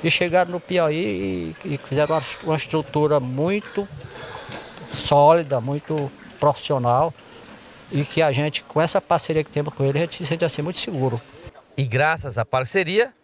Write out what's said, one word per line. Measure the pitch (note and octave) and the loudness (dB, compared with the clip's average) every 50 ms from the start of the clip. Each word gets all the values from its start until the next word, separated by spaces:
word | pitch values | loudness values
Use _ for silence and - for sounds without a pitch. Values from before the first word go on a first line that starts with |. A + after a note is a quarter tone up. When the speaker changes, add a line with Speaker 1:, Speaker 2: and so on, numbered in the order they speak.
| - | 0
Speaker 1:
e | E3+ | 0
chegaram | D#3+ - F3+ F3 E3 F#3 F3+ F3 | 2 2 0 2 4 2 2 2
no | F3 F3+ | -2 -8
Piauí | - - F3+ F3 E3 D#3 D3+ D#3+ F#3 G#3+ G3+ F3+ G3 F#3+ F#3 F3+ E3+ D#3+ D#3+ - - | -6 -2 0 2 2 2 0 -2 -2 -2 -2 -2 -2 -2 -2 -4 -4 -6 -8 -10 -6
e, | F#3+ D3 | -6 -6
e | C3+ | -6
fizeram | - - C3+ C#3 D3+ D3 D#3+ | -4 -2 0 0 2 2 2
uma, | D#3+ C3 - - - - | -2 -2 -4 -10 -8 -2
uma | E3 D#3 | -2 -2
estrutura | D3+ - - - D#3+ D3+ - - D3+ D3+ D3+ D3+ D3 | -2 -2 -2 -2 -2 -2 -2 0 0 2 4 4 2
muito | B2+ B2+ B2+ C3+ D3+ F3 G3 G#3+ G3+ - - - G3+ F#3+ - C#3+ - - - - - - - - - - - - - - - - - - - | 0 0 -2 -2 0 0 0 -2 -4 -4 -6 -6 -6 -6 -10 -16 -16 -16 -16 -16 -14 -14 -14 -14 -14 -12 -14 -14 -14 -16 -16 -18 -16 -10 -8
sólida, | - - - D3 C#3+ C#3+ D3 E3 E3+ E3 C#3 C3+ B2 | -4 0 4 6 8 8 8 8 6 4 2 -2 -2
muito | A2+ C3 C#3+ D3 - - D#3 D3+ C#3+ C3+ - - - - - - | 0 -2 -4 -4 -4 -4 -4 -2 -2 -4 -8 -12 -20 -20 -6 2
profissional | - D3+ C#3+ - - - D3+ C3 B2 A#2+ A#2+ C3 D3+ E3 D3 - - - - - - - - - - - - - - - | 2 2 2 2 -2 -2 0 2 2 4 4 4 2 0 -2 -8 -20 -20 -20 -20 -20 -20 -20 -20 -20 -20 -20 -20 -16 -4
e | - C#3+ C#3+ | -2 -2 -2
que | - - - D#3+ | 0 2 2 2
a | D3+ | 4
gente, | C3+ A#2+ D3 D3+ - - - | 4 2 0 0 -2 -6 -10
com | - - D3 | -2 0 0
essa | D#3+ E3 - G3 | 2 2 2 -2
parceria | - - F3+ D#3 - - D#3+ D#3 D3+ | 2 2 0 0 2 0 0 0 -2
que | - | 0
temos | - D3 D3 D3 - | -2 -4 -4 -4 -2
com | - C#3 | 0 0
ele, | C3+ C#3 C#3+ | 0 2 0
a | |
gente | E3+ E3 - | -2 -2 -4
se | - F3+ | -6 -4
sente | C3+ E3 E3 F3 | -4 -2 0 0
assim | D#3 - - D3 | 0 0 -2 -4
muito | E3 F3+ - | -4 -2 -4
seguro. | - - F#3+ C#3 C3 C3 A#2+ A#2 - - - - - - - - - _ - - | -4 -2 -2 0 0 0 0 -2 -8 -10 -20 -18 -18 -18 -20 -20 -20 _ -4 -4
Speaker 2:
E | C#3 | -2
graças | B2+ A2 C#3+ D3 D#3 D#3+ D#3+ - C#3 A2 A#2 | 0 2 2 2 2 2 0 -4 -6 -4 -4
à | A2 | -4
parceria | _ - C3 C3 A2+ - - F#3 D#3 F#3 G#3 A#3 B3+ - _ | _ 0 -2 -2 0 0 0 0 2 2 2 2 2 -2 _